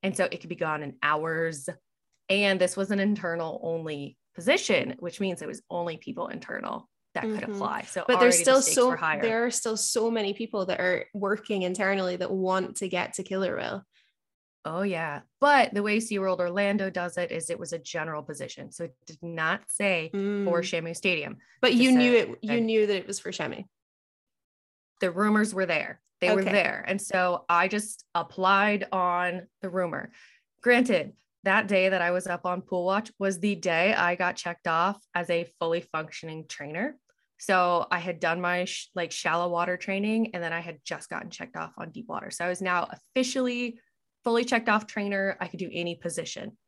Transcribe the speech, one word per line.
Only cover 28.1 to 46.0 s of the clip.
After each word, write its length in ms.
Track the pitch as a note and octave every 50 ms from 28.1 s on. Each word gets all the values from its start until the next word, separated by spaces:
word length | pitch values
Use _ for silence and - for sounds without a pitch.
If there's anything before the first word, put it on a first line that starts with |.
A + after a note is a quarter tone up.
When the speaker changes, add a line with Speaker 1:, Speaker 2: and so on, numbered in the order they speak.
| _
Speaker 1:
applied 760 | F3 D#3+ - - - F#3 F#3 G3 G3 G3+ G#3 G#3 G3+ F#3 -
on 560 | - F#3 F3+ F3+ F3 F3 F3+ F3+ F3 F3+ F3 - _ _
the 80 | - F#3+
rumor. 420 | E3+ F#3+ F#3 E3+ D#3+ - - - _ - - - _ _ _ _ _ _
Granted, 520 | - A#3 B3 A#3+ B3+ B3 A3 E3+ D3+ - - _ _ _ _ _ _
that 240 | G3 F#3+ G#3+ G#3+ G3
day 220 | G3+ F#3+ F#3 F#3+
that 140 | F#3+ F#3 E3+
I 80 | F3
was 160 | F3 F3+ F#3 F#3+
up 180 | F3 F3 _
on 160 | F#3 F3+ F3+
Pool 240 | F#3 _ - F3+ F3
Watch 260 | F#3 F#3+ G3+ A3 - - _
was 220 | G3 G3 G3 F3
the 160 | E3+ G#3 G3+
day 400 | E3+ - F3+ E3+ D#3+ F3 G3 A3
I 180 | - - F3 F3+
got 220 | F3+ F#3 F3 -
checked 320 | - - F3 F3 _ _ F3
off 360 | E3 E3 E3+ F#3+ G3+ G#3 _ _ _
as 160 | F3+ F3 E3
a 140 | F3 E3+ E3+ E3+ _ _
fully 220 | F3 E3 E3 F3
functioning 640 | E3+ _ - D#3 D#3 D#3 - - - D#3+ D#3+ D#3+ D#3 _
trainer. 500 | - - D3 C#3+ D3+ E3+ G#3 D4 D4+ _ _ _ _ _ _ _ _ _
So 480 | - - G3 F#3 F3+ F3+ F3 E3+ - -
I 80 | - F3
had 220 | E3+ F#3 F3 D#3+
done 200 | D#3 E3 E3 F3
my 260 | F3+ F3 F3+ F3+ F3+
sh-, 240 | F#3 - - - - _
like, 180 | F#3 E3+ E3
shallow 380 | - - - E3 D#3 E3+ F3 F3
water 260 | F3 E3+ F3 F3 F3+
training, 600 | F3+ - - G3 G3 G3+ G#3+ A3 A3+ A3+ A3 -
and 80 | F3+ E3+
then 100 | E3 E3
I 60 | E3+
had 180 | E3+ E3+ D#3+ D3+ _
just 240 | - E3+ D3 - -
gotten 220 | E3+ E3 - -
checked 240 | - - E3+ E3 _ -
off 160 | E3 E3+ _ -
on 100 | E3+ E3
deep 180 | D#3+ E3 D#3 -
water. 220 | - - - -
So 160 | - - F3
I 40 | F3+
was 120 | F3+ F3+
now 260 | G3 F#3 F3+ F3 - -
officially 880 | - - _ _ _ C4 C4 B3+ B3+ C4+ B3+ B3 A#3+ A#3+ B3 A#3+ A#3 - _ _ _ _ _ _ _ _ _
fully 220 | A#3+ A3+ A#3 B3
checked 240 | B3 B3+ A#3 A3+ A#3
off 180 | G#3+ G#3+ G#3+ -
trainer. 500 | - A3 G3+ G3+ G3+ G3 G3 G3 F#3 -
I 80 | F#3 F3+
could 120 | - F3
do 100 | F3+ -
any 240 | - E3+ F3 F3 E3+
position. 600 | E3